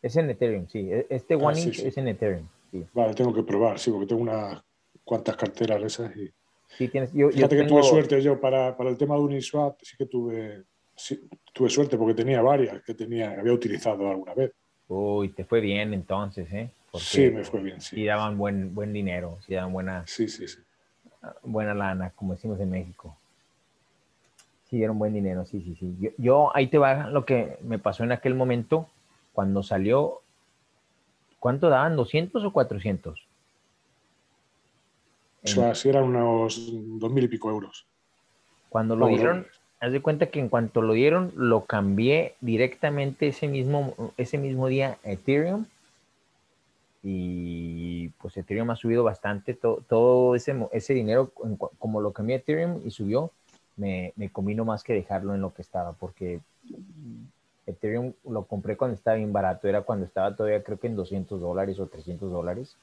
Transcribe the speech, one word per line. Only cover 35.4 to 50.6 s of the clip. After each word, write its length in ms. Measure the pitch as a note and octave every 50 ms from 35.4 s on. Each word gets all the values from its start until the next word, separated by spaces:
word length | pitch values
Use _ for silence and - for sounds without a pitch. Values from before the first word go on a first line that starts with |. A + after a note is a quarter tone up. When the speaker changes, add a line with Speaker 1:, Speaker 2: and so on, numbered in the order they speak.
Speaker 2:
O 60 | -
sea, 220 | G#2 G2+ C3 A#2+ A#2
Speaker 1:
En 60 | A2+
Speaker 2:
sí 120 | - -
eran 160 | C3+ C#3 C#3 C3+
unos 680 | B2+ B2 B2 A#2 A#2 A2+ A2+ A2+ A2+ A2 A#2 A#2 A#2 A#2 A2+ G#2+ A2+ A2+ A2
dos 120 | A2 A2+ C3
mil 100 | C#3 B2+
y 40 | A#2+
pico 200 | A#2 A2 G#2+ G#2+
euros. 380 | A2 G#2+ G2 F#2+ - - _ _ _ _ _ _ _ _ _ _ _ _ _ _ _ _ _
Speaker 1:
Cuando 280 | _ - A2+ A2 A2+ A2+
lo 80 | A2 A#2
Speaker 2:
Vamos, 140 | A2+ G#2+ G#2
Speaker 1:
dieron, 180 | A2+ D#3 F3
Speaker 2:
dólares. 220 | F#3 F3+ - _ _ _ _ _ _
Speaker 1:
haz 120 | A#2 B2 B2+
de 80 | C#3
cuenta 240 | C#3 D#3+ D#3 D3 E3
que 140 | E3 - D3
en 80 | C3+ A2
cuanto 320 | - A#2+ A#2 A2 - A#2
lo 100 | A2+ A2
dieron, 400 | A2 A2+ C3 D3 D#3+ F3+ F#3 F3 -
lo 300 | - B2+ A#2+ A2+ A2 -
cambié 680 | - - G#2 G2 G2 G2 G2+ A2+ B2+ C#3+ D#3+ E3+ - - _
directamente 880 | B2+ A#2+ A2+ A2 B2 B2+ - - - D3+ D3 C#3+ C#3 C#3 C3 _ D3+ C#3+
ese 180 | C3+ - -
mismo, 640 | D3 C#3 C3+ B2+ C3 D3 C#3+ C#3+ C3 B2 - A2+ - -
ese 200 | - A#2+ - -
mismo 300 | C#3+ C#3 C3+ C3 B2+ C3
día 300 | C3 C3 C3+ C3+ C3+ - - -
a 80 | G#2+
Ethereum. 540 | G2 F2+ - - C3+ C#3+ D#3 F3 F#3+ G#3+ A3 - _ _ _ _ _ _ _ _ _ _ _ _ _ _ _ _ _ _ _ _ _ _ _ _ _ _
Y, 1080 | - G2 F#2+ F#2 F2+ F2+ F2+ F2+ F2 F2 E2+ E2+ E2+ E2 E2 E2 E2+ F2 F2 F2 E2+ E2 - _
pues, 160 | - F#2+ -
Ethereum 340 | G2 F2+ _ G2+ G#2+ A2+ A#2+
ha 60 | A#2
subido 300 | A2+ - A#2 A2+ A#2+ A#2+
bastante. 480 | A2+ - - - G2+ G#2 G2+ - - B2
To-, 280 | - - A#2 A2 - -
todo 480 | _ A#2 A2+ A#2 B2 B2+ B2+ B2+ B2+ B2
ese 180 | A#2+ - - C#3
mo-, 160 | C3